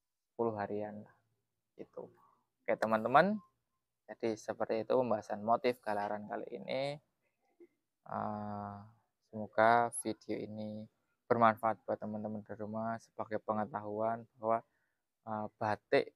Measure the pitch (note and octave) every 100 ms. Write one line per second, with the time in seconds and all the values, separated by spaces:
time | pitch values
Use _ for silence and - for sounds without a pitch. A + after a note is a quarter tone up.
0 | _ _ _ - A#2 G#2+ G2+ G#2 G#2 G#2
1 | G#2+ _ _ _ _ _ _ - - -
2 | - - _ _ _ _ - A2 A2 A2
3 | A2+ C3+ F#3 G#3+ - _ _ _ _ _
4 | - A2 A#2 A2 - A2 A2 A2+ G#2+ B2+
5 | B2 A2 - G#2 G#2+ A#2 B2 B2 - G#2
6 | G#2 G#2 G#2 G#2+ - A#2+ - C3 C#3 D3
7 | _ _ _ _ _ _ F4 _ _ _
8 | - G#2+ G#2+ G#2+ G#2 G#2 G2+ G2+ G#2 _
9 | _ _ _ A2 G#2 - A2 A#2+ A#2 -
10 | A2+ G#2+ - G#2+ G#2+ G#2+ G#2+ G#2+ A2 _
11 | _ _ - A#2 A2+ G#2+ A2+ A2 - G#2+
12 | G#2+ G#2+ G#2+ G#2+ G#2 G#2 G#2 A2 A2+ A2+
13 | - - A2 G#2+ - G#2+ G2+ F#2+ G#2 G#2
14 | A2+ A#2 A#2 - A2 A2+ - _ _ _
15 | _ _ A2+ G#2+ G#2+ - A2 G#2 - C#3
16 | -